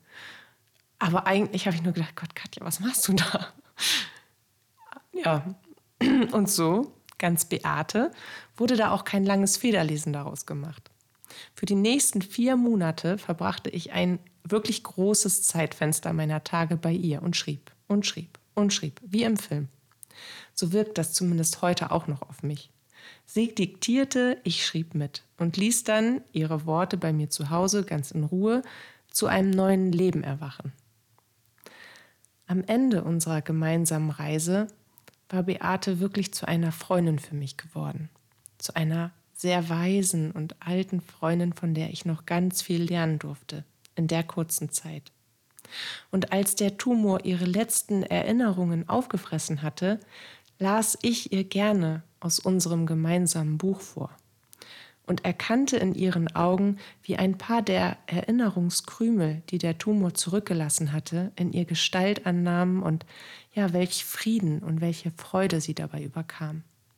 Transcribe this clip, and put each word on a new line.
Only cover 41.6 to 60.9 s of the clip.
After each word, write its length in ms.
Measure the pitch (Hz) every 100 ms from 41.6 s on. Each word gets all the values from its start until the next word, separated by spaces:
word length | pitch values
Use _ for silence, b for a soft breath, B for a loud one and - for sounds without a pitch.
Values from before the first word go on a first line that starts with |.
| 170
der 160 | 160 160
ich 140 | 165
noch 220 | 170 160 -
ganz 340 | 175 180 -
viel 220 | - 170
lernen 360 | 170 175 160 151
durfte 460 | 147 139 - 147 - _ _
in 120 | - 160
der 160 | 165
kurzen 480 | 165 - 160 - 147
Zeit. 420 | - 156 156 - _ _ _ _ _ B B B B B
Und 220 | 190 180
als 220 | 190 202
der 220 | - 202 202
Tumor 480 | 254 233 208 185
ihre 220 | - 180 180
letzten 560 | 190 233 - - 196
Erinnerungen 840 | - 175 - 233 226 185 175 170 165
aufgefressen 720 | 226 254 180 - 160 - 147
hatte, 360 | 151 - 185 214 B B B B B -
las 400 | 190 220 220 -
ich 300 | 240 233 -
ihr 120 | 196
gerne 580 | 190 190 208 202 160 160 - -
aus 180 | 170 -
unserem 480 | 190 185 165 170 165
gemeinsamen 720 | 160 160 180 175 165 156 156
Buch 220 | 190 190
vor 300 | - - 139 - _ _ _ B B B B B -
und 180 | 180
erkannte 520 | 185 175 - 240 277 247
in 180 | 190
ihren 400 | - 185 170 165
Augen, 440 | 170 175 185 202 202 B B
wie 140 | - -
ein 200 | 190 190
paar 260 | - 233
der 340 | 208 185 180 - -
Erinnerungskrümel, 1400 | 175 - 240 220 180 175 - - - 226 220 156 156 -
die 80 | 175
der 200 | 170 165
Tumor 360 | 214 214 180
zurückgelassen 800 | 170 175 202 202 175 151 - 151